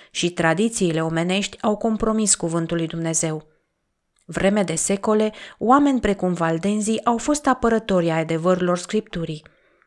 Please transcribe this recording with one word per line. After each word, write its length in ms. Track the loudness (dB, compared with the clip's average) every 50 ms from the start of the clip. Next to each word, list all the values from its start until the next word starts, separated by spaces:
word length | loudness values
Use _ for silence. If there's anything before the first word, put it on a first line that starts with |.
| -20 -12
și 180 | -6 -4 -2 -2
tradițiile 720 | 0 0 2 2 2 2 0 0 0 0 0 0 0 0 -2
omenești 540 | -2 -2 -2 0 0 0 -2 -2 -4 -8 -4
au 160 | -2 -2 0 0
compromis 580 | 0 -2 -2 0 0 0 0 0 2 2 0
cuvântul 420 | 0 0 -2 -2 -2 -2 -2 -2 -4
lui 100 | -4 -4
Dumnezeu. 600 | -4 -4 -4 -2 -2 -2 -2 -2 -4 -6 -10 _ _ _ _ _ _ _ _ _ _ _ _ _ _ _ _
Vreme 380 | -8 -4 0 0 2 2 2 0
de 120 | 0 -2
secole, 580 | -2 -2 -2 -2 -2 0 0 2 2 2 0 -2 -8 -14 -20 -10 -4
oameni 420 | 2 4 4 6 6 4 2 2
precum 340 | 0 0 0 0 0 -2 0
valdenzii 720 | 0 0 0 0 -2 -2 -2 -2 -2 -2 -2 -2 0 0
au 120 | 0 -2 0
fost 300 | 0 0 -2 0 2 0
apărători 600 | 0 2 2 2 2 2 2 2 2 2 2 2
ai 100 | 2 0
adevărurilor 580 | 0 0 -2 0 2 2 2 2 2 0 0 -2
Scripturii. 680 | -2 -4 -4 -4 -4 -4 -6 -8 -6 -6 -8 -10 -12 -18 -20 _ _ _ _ _ _